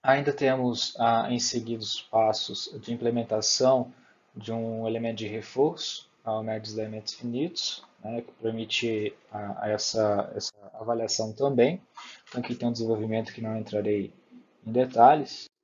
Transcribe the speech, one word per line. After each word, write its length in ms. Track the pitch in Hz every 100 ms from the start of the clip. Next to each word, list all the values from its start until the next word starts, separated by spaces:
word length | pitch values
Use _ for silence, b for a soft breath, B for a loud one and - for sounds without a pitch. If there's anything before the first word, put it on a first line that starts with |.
Ainda 300 | 131 139 143
temos, 640 | 143 135 131 123 117 - -
ah, 300 | 117 113 113
em 100 | 123
seguida 440 | - 123 110 113
os 180 | 107 -
passos 720 | - 113 110 107 - - - -
de 120 | 117
implementação 1000 | 117 120 120 113 110 107 - 131 131 120 B B B _
de 200 | - 107
um 340 | 113 113 113 113
elemento 300 | 113 117 110
de 100 | 107
reforço 840 | 110 104 127 151 165 - - - _
ao 180 | 113 110
médio 280 | 110 110 107
dos 80 | 107
elementos 360 | 110 110 107
finitos, 720 | - 120 120 170 165 - - - _
né, 180 | 107 117
que 100 | - -
permite 720 | 113 113 110 - 117 110 104 - _
a, 340 | 107 101 101 107
a 40 |
essa, 640 | 107 - 113 107 101 - -
essa 180 | - 104 101
avaliação 580 | 113 113 117 113 - 110
também. 500 | 110 139 127 123 185 _ B B B -
Então, 140 | 127
aqui 140 | 123 123
tem 120 | 120
um 40 |
desenvolvimento 640 | 113 113 110 110 110 113
que 80 | -
não 160 | 113 110
entrarei 560 | 107 107 101 104 98 - _ - _ _ 110
em 60 |
detalhes 800 | 120 127 117 127 151 131 - - _